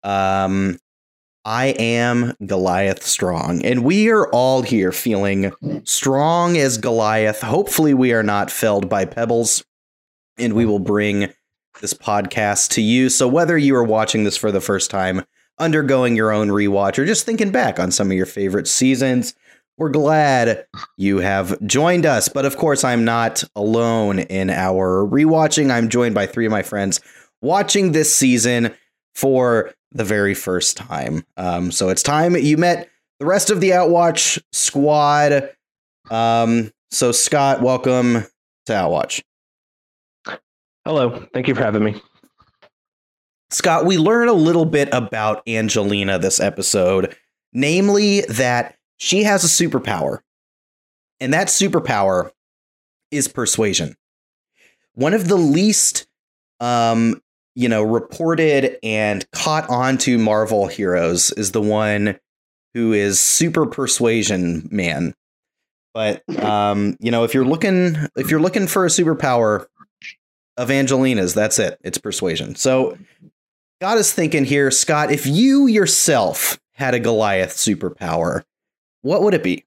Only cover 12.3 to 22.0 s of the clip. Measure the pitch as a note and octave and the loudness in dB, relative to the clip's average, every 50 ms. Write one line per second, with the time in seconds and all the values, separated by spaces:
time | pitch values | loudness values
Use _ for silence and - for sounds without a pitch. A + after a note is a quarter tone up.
12.3 | - - G#2+ G#2 G2+ F#2+ - - - - A2 G#2 A#2 B2+ C3 B2+ B2 - C3+ B2 | -4 -2 -2 0 0 0 -2 -2 0 0 2 2 2 2 2 2 2 2 0 2
13.3 | B2+ D#3+ E3+ D#3 E3+ D#3+ C#3+ C#3 C3+ B2 A#2+ A2+ A2 A2 A2 G#2+ - A2 G#2+ G2+ | 2 2 2 2 0 2 2 2 2 2 2 2 2 0 0 0 0 0 0 -2
14.3 | - - - G#2+ G2 G2 - - G2+ F#2+ - - - G2 F#2 F#2 F#2 F#2+ F#2+ _ | -2 -2 -2 -2 -2 -2 -2 0 -2 -2 -2 -4 -4 -2 -2 -2 -2 -4 -6 _
15.3 | _ _ _ _ _ - D#3+ E3 D#3 D#3 C#3+ C3 C3+ C3 B2+ B2 A#2+ A2 A2 A2 | _ _ _ _ _ -4 -2 0 0 0 2 2 2 2 2 0 0 0 0 0
16.3 | G#2+ G#2 G#2+ G2+ G2 G#2 G#2 G2+ G2 G2 G2 G2 G2 - C#3 F3 A3 - - - | 2 0 0 0 0 2 2 2 2 2 0 0 0 0 0 0 0 -2 -2 -4
17.3 | A3+ A3 A3 G3 F#3+ B3+ - A#2 F#2 - F2+ F#2 F2+ - G#2 G2 F#2+ F#2 F#2 - | -2 -2 -2 0 0 0 0 0 -2 -2 -2 -2 0 -2 0 0 0 0 -2 -2
18.3 | - G2+ G2+ F#2+ F#2 G#2 D#2+ - - - C3 C3 C3+ B2 C3+ C3 B2+ B2 A#2+ - | -4 -4 -4 -2 -2 -2 -2 -2 -2 2 2 2 2 2 0 0 0 0 -2 -4
19.3 | - _ _ _ - _ _ _ _ - D#3+ D#3 C3+ D#3 D3 C#3+ D#3 D#3 D3+ C#3+ | -10 _ _ _ -20 _ _ _ _ -6 -4 -2 0 0 2 2 4 4 4 4
20.3 | C3+ B2 A#2+ A#2 G#2+ - - _ - - - - _ - F#2+ G2 G2 F#2+ F2 G2 | 2 2 2 2 0 -2 -6 _ -16 -18 -18 -18 _ -2 0 0 0 0 0 0
21.3 | G2 G2 F#2+ F2 G2 - G#2 G2+ - C3 D3+ E3+ F3+ F3 | 0 -2 -2 -2 -4 -6 -4 -2 0 2 2 2 2 2